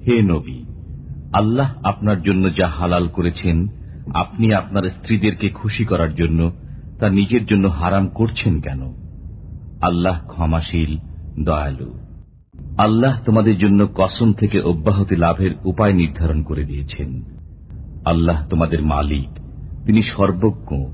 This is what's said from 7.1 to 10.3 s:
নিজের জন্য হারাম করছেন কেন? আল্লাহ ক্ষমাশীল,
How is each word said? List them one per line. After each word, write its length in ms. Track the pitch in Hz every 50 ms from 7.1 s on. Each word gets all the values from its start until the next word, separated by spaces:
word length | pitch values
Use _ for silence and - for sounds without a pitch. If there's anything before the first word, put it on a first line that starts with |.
নিজের 360 | 98 98 101 98 117 120 104
জন্য 220 | - 107 101 95 98
হারাম 400 | 85 73 87 90 92 98 98 98
করছেন 520 | - 101 110 113 117 - - 110 85 73
কেন? 200 | 69 71 69 67 65 64 62 - - - - - - - - - - - - - - - - -
আল্লাহ 460 | - 87 87 85 87 92 90 82 76
ক্ষমাশীল, 720 | -